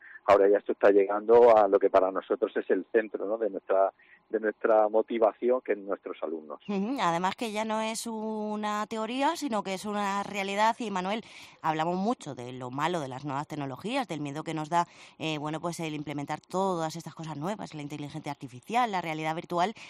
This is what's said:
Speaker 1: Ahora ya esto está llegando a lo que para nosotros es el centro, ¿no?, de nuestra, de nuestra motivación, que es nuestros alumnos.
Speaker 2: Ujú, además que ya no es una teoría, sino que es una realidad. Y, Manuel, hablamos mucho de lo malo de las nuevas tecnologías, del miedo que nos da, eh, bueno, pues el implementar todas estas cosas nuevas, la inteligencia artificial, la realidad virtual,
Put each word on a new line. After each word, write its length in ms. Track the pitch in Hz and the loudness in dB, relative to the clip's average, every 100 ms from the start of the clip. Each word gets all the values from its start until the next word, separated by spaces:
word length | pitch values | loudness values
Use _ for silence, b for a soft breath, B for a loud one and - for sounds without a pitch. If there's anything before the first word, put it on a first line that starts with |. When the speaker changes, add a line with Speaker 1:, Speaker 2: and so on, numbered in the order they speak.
| B B - | B B 6
Speaker 1:
Ahora 240 | 101 98 | 8 8
ya 80 | 101 | 6
esto 160 | - | 2
está 180 | 107 107 | 4 6
llegando 640 | 98 98 104 107 120 120 110 | 6 4 2 6 8 10 8
a 120 | 98 | 8
lo 100 | 98 | 6
que 100 | 98 | 6
para 220 | 95 92 | 4 4
nosotros 400 | 95 - 104 101 - | 0 -2 -2 -2 -2
es 120 | - | 0
el 160 | 98 - | 0 0
centro, 340 | 113 110 98 101 | 0 0 -4 -4
¿no?, 120 | 113 | -2
de 120 | 107 | -4
nuestra, 440 | 92 - 95 98 b b b _ | -4 0 2 2 b b b _
de 140 | 110 | -4
nuestra 480 | 107 - 113 107 107 | -2 -2 2 4 4
motivación, 720 | 110 - 117 107 - 117 127 | 2 0 2 0 2 0 0
que 100 | - | -2
es 60 | 101 | -4
nuestros 440 | 98 90 95 - | -4 -8 -8 -10
alumnos. 380 | 78 80 76 69 - | -8 -8 -10 -14 -6
Speaker 2:
Ujú, 300 | 202 202 269 | -4 -4 -2
además 360 | 175 165 185 - | 0 0 -2 -4
que 160 | 233 | -6
ya 100 | 208 | -4
no 160 | 220 220 | -4 -4
es 280 | 220 226 233 | -4 -6 -8
una 800 | 220 220 214 214 208 214 208 214 | -6 -6 -6 -6 -4 -4 -4 -4
teoría, 500 | 220 220 254 285 339 | -6 -4 -2 -2 -2
sino 260 | 285 214 | -4 -4
que 100 | 196 | -4
es 120 | 185 208 | -6 -4
una 360 | 208 202 202 | -4 -2 -4
realidad. 520 | 202 202 196 196 220 233 | -4 -6 -4 0 0 0
Y, 120 | 220 | -4
Manuel, 320 | 190 185 220 B B B B | -4 -4 -4 B B B B
hablamos 340 | 160 156 160 180 | -2 0 0 0
mucho 400 | 202 254 151 123 | -2 -2 -6 -12
de 160 | 123 | -12
lo 200 | 127 127 | -10 -8
malo 280 | 135 160 175 | -2 -2 -2
de 80 | 131 | -6
las 160 | 127 | -8
nuevas 240 | 143 135 147 | -6 -6 -6
tecnologías, 640 | 151 139 131 202 269 220 | -8 -8 -8 -6 -4 -4
del 100 | 151 | -6
miedo 240 | 147 143 | -8 -8
que 100 | 156 | -6
nos 140 | 160 151 | -6 -2
da, 180 | 170 170 B B - | 0 -2 B B -8
eh, 200 | 156 151 | -6 -4
bueno, 240 | 151 156 | -6 -6
pues 180 | 170 165 | -6 -6
el 160 | 160 151 | -6 -6
implementar 460 | 151 143 143 156 | -6 -8 -6 -8
todas 560 | - 180 196 175 160 165 | -6 -2 -2 -2 -4 -8
estas 180 | 156 - | -12 -12
cosas 220 | 160 143 | -12 -8
nuevas, 360 | 165 214 - | -6 -8 -10
la 80 | 156 | -12
inteligencia 520 | 143 147 143 151 147 | -10 -10 -10 -10 -10
artificial, 580 | 139 127 123 - 226 240 | -12 -14 -16 -4 -2 0
la 80 | 185 | -2
realidad 340 | 165 156 156 | -4 -4 -4
virtual, 400 | 160 - 175 190 B | -6 -4 -2 -2 B